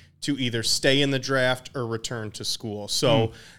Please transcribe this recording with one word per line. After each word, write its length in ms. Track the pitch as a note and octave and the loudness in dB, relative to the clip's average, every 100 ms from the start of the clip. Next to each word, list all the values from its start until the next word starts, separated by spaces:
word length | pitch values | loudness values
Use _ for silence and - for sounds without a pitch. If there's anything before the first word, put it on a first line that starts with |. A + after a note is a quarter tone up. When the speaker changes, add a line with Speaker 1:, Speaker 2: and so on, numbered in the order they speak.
| - _ | -20 _
Speaker 1:
to 180 | - C3+ | -4 -2
either 240 | B2 A2+ | -2 -2
stay 380 | G#2+ - C#3+ C#3 | -2 2 4 4
in 100 | C#3 | 4
the 80 | C3+ | 0
draft 520 | B2 C3+ B2+ B2 - | 0 2 2 0 -4
or 120 | C#3 A#2 | -6 -4
return 440 | A2+ - A#2+ G#2+ | -4 -6 -8 -8
to 120 | - | -8
school. 440 | G#2 - A2+ G#2 G2+ | -6 -6 -6 -8 -4
So 380 | - C3+ A2+ A2 | 0 4 4 4
Speaker 2:
Hmm. 40 | - - | -2 -20